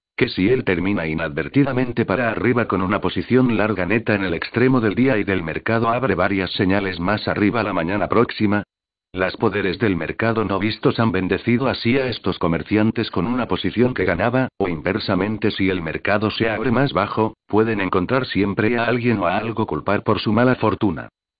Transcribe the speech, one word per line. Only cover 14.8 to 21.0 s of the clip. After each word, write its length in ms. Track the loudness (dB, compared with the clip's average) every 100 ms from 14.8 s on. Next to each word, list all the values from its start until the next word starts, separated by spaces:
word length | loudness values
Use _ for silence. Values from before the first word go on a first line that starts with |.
| -2 -2 0 0 0 -2 -2
si 180 | 0 0
el 140 | 0
mercado 480 | -4 -4 0 0 0
se 180 | 0 -2
abre 220 | -2 0
más 220 | 2 2
bajo, 420 | 0 0 0 -2 -4 -2
pueden 340 | 2 2 0
encontrar 460 | 0 0 0 -2 0
siempre 520 | 0 0 2 0 2
a 60 |
alguien 340 | 0 0 0 2
o 80 | 0
a 100 | 0
algo 300 | -2 -4 -4
culpar 360 | -2 -2 0
por 160 | 2 0
su 140 | 2
mala 220 | 2 4 4
fortuna. 520 | 0 2 0 -2